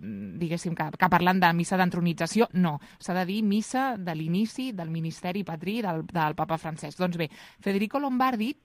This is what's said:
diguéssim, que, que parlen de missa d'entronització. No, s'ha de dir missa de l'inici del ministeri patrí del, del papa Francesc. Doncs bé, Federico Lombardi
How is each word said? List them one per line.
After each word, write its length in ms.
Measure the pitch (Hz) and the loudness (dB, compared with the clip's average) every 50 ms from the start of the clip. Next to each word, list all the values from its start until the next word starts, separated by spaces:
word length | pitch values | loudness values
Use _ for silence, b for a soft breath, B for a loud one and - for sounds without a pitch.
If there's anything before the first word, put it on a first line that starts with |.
| 78 107 107 98 104 95 - 160 | -8 -10 -8 -8 -8 -8 -6 -4
diguéssim, 320 | 175 156 170 170 - 175 170 | -4 -2 -4 -4 -4 -4 -2
que, 160 | - 156 151 - | -2 -2 -4 0
que 120 | - 185 180 180 | 2 2 4 6
parlen 260 | 170 175 180 185 190 180 | 6 6 6 4 6 6
de 60 | 170 165 | 6 6
missa 240 | 170 170 - 190 | 4 2 2 2
d'entronització. 720 | 185 185 180 180 180 170 175 165 - 170 160 - 214 233 - - | 2 2 2 2 2 2 2 2 0 -2 0 4 2 2 4 4
No, 220 | 185 180 165 147 147 B B B | 2 2 2 2 -4 B B B
s'ha 160 | B - - 175 185 | B -6 -2 -2 0
de 80 | 185 175 | 0 0
dir 140 | 196 226 220 | -2 0 2
missa 460 | 202 202 220 214 - - 262 269 269 240 202 | 2 2 2 0 0 -2 0 0 0 -2 -4
de 160 | 180 175 160 | -4 -4 -4
l'inici 540 | 156 160 160 170 196 226 220 - - 262 262 214 | -4 -2 0 2 2 0 0 -2 -6 -6 -6 -6
del 160 | 185 165 160 | -6 -6 -6
ministeri 540 | 165 165 160 165 - - - 180 180 208 180 | -4 -4 -4 -6 -6 -6 -6 -4 -4 -4 -4
patrí 320 | - 165 156 170 190 214 247 214 | -6 -8 -6 -6 -4 -4 -2 -2
del, 220 | 185 165 160 156 - | -2 -2 -4 -4 -2
del 240 | - 170 156 151 156 | 0 0 0 0 0
papa 240 | - 160 - 160 | -2 -2 -2 -2
Francesc. 400 | 160 - 160 160 - 160 147 - | -4 -4 -8 -8 -8 -10 -10 -4
Doncs 240 | - 185 180 175 165 | -2 -2 -2 0 -2
bé, 80 | 165 147 B B B B B B | -4 -6 B B B B B B
Federico 400 | - 196 196 196 220 208 - 277 | -4 0 0 0 0 0 -2 -2
Lombardi 540 | 294 269 254 247 254 262 254 208 214 262 - _ - | -2 0 2 2 2 2 2 0 -2 -2 -4 _ -4